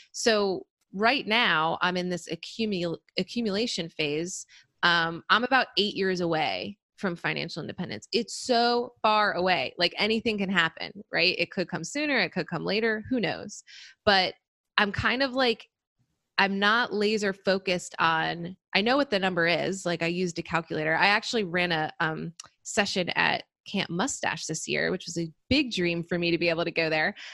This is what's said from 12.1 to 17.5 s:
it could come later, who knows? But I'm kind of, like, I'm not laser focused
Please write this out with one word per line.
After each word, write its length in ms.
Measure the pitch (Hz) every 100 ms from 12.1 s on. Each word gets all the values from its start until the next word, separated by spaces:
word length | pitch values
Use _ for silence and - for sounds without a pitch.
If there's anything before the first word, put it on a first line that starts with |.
| 262
it 100 | 180
could 160 | - 156
come 180 | -
later, 400 | 160 196 226 220 208
who 100 | 254
knows? 440 | 180 90 214 - - - - -
But 300 | - 196 180 - _ _ _ -
I'm 140 | 208
kind 300 | 190 233 240
of, 100 | 269
like, 360 | 254 254 226 - _ _ _ _ _ _ -
I'm 200 | 190 196
not 340 | 202 226 247
laser 400 | 202 208 214 202
focused 640 | 196 -